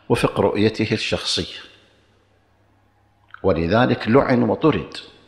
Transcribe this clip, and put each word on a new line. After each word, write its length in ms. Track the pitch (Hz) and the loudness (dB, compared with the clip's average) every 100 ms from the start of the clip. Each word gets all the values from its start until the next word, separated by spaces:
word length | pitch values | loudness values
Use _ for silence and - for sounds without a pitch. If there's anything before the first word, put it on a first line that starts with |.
| - | -4
وفق 320 | 120 - - | -2 0 0
رؤيته 540 | 98 - 107 - 107 | 0 2 0 0 -2
الشخصية، 640 | 110 - 104 - - 87 - - - _ _ _ _ _ _ _ _ _ _ _ _ _ _ _ - | -4 -4 -6 -4 -6 -8 -12 -20 -20 _ _ _ _ _ _ _ _ _ _ _ _ _ _ _ -4
ولذلك 680 | 95 80 82 107 127 123 - | -2 0 2 2 2 0 2
لعن 340 | 127 - 123 | 2 4 2
وطرد. 540 | 117 98 156 107 69 - - - | 2 2 2 0 -4 -14 -20 -20